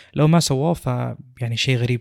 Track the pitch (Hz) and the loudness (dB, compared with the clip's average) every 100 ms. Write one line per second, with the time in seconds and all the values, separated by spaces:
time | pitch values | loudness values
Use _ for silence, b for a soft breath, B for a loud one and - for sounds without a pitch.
0 | B - 151 170 - 131 156 170 - 123 | B 0 4 4 2 0 0 -2 -4 -4
1 | 123 120 - - 120 117 - 127 120 123 | -6 -10 -16 -8 -6 -4 0 0 0 -2